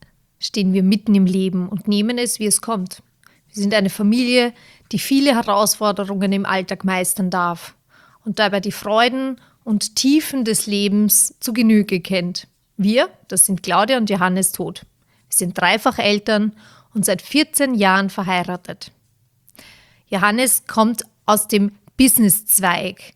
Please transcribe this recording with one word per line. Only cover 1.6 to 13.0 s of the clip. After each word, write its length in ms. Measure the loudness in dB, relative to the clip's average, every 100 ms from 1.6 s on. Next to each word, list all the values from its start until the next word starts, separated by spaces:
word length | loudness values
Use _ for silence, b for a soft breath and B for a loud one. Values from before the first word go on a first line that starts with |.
| -6
und 200 | -6 -2
nehmen 300 | -2 -2 -2
es, 220 | -4 -4
wie 60 | -2
es 160 | -2
kommt. 400 | -2 -6 -6 -12 _ _ _ b b
Wir 160 | -4
sind 100 | 0
eine 160 | 2 0
Familie, 640 | 0 0 2 2 2 2 -4 b b b
die 80 | -6
viele 340 | 0 2 4
Herausforderungen 1000 | 2 2 2 2 0 -2 -2 -4 -2 0
im 120 | 0 0
Alltag 380 | -2 -4 -4
meistern 480 | -2 -2 -2 -2 -2
darf 440 | -2 -2 -4 -14 _ _ b b b
und 140 | -8 -2
dabei 220 | 0 0
die 120 | -4
Freuden 680 | -8 -2 2 2 0 -6 -8 b b
und 320 | -4 -2 -2 -2
Tiefen 500 | 2 2 0 -4 -2
des 220 | -2 -2
Lebens 720 | -2 0 2 2 2 0 -4
zu 120 | -6
Genüge 480 | 0 4 4 4 -2
kennt. 460 | -2 -4 -4 -8 -14 _ _ -2
Wir, 320 | 0 2